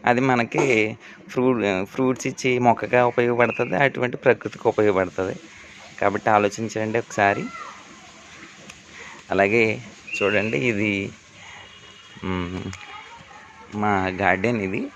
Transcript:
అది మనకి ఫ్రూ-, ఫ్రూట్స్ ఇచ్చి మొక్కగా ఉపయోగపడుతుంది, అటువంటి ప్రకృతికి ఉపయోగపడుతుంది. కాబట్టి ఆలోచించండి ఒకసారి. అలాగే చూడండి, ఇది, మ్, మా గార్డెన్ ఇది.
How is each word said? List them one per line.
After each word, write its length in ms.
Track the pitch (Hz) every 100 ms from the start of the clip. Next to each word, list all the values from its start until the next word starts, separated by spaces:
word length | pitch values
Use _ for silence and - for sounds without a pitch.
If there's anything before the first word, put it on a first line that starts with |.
| -
అది 140 | 120
మనకి 760 | 135 123 117 110 143 113 107 113 - - -
ఫ్రూ-, 560 | - 127 123 101 92
ఫ్రూట్స్ 420 | 98 - 131 127 -
ఇచ్చి 320 | 127 135 123
మొక్కగా 480 | 120 110 101 123 123
ఉపయోగపడుతుంది, 720 | - 120 120 117 - 127 92
అటువంటి 400 | 139 131 123 135
ప్రకృతికి 520 | 135 113 - - 120
ఉపయోగపడుతుంది. 720 | 107 107 95 92 - 95 92 - - - - - -
కాబట్టి 300 | 101 101 113
ఆలోచించండి 680 | 107 104 - 113 110 110 113
ఒకసారి. 460 | - - 101 101 226 - - - - - - - - - - - - - - - - - -
అలాగే 520 | 92 101 113 110 110 123 - - -
చూడండి, 360 | 101 104 107 135
ఇది, 540 | 127 107 107 98 98 - - - - - - - - - - -
మ్, 380 | 90 92 87 90 - 95 - - - - - - - - -
మా 320 | 104 104 98 95
గార్డెన్ 540 | 92 95 92 104 120
ఇది. 280 | 95 98 277